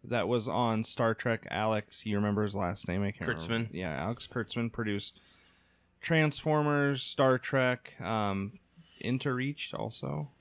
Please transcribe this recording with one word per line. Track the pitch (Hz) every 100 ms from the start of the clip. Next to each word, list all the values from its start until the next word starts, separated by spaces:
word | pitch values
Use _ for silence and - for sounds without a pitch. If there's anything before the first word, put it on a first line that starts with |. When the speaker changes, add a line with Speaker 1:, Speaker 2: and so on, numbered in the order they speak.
Speaker 1:
that | 60 120 92
was | 120 110
on | 98 120 110
Star | 113 - 113
Trek, | 110 123 113 -
Alex, | 95 110 107 - - 107
you | 101
remember | 104 104
his | 104
last | 101 90 95 -
name? | 92
I | 98
can't | - 82
remember. | 82
Speaker 2:
Kurtzman. | 82 113 113
Speaker 1:
Yeah, | 85 90
Alex | 69 90 120 -
Kurtzman | 123 110 120 117
produced | - 110 101 - - - - _ _ _ _ _ _
Transformers, | - 160 151 - 156 151 147 147 143 135
Star | - - 135 127
Trek, | - 135 127 123 - -
um, | 90 110 104 98 98 - _ - - -
Into | - 127 147
Reach | 123 135 143 -
also. | - 110 - 139 151 147 _